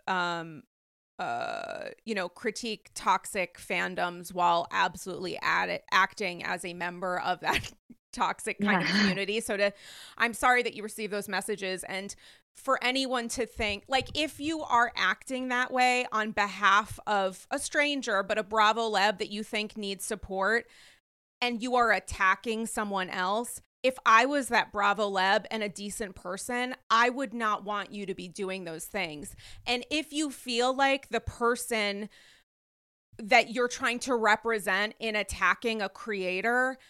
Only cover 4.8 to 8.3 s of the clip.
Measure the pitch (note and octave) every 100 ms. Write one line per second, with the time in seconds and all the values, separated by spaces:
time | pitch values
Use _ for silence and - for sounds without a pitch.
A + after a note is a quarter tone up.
4.8 | F3+ F3 F#3 F3 F#3 - - F3+ F3+ E3+
5.8 | - F#3+ F#3+ - F#3+ F3 - F3+ F#3+ F3
6.8 | F3 F3 F#3 F3+ - E3+ D#3 D3+ - -
7.8 | - - _ - F#3+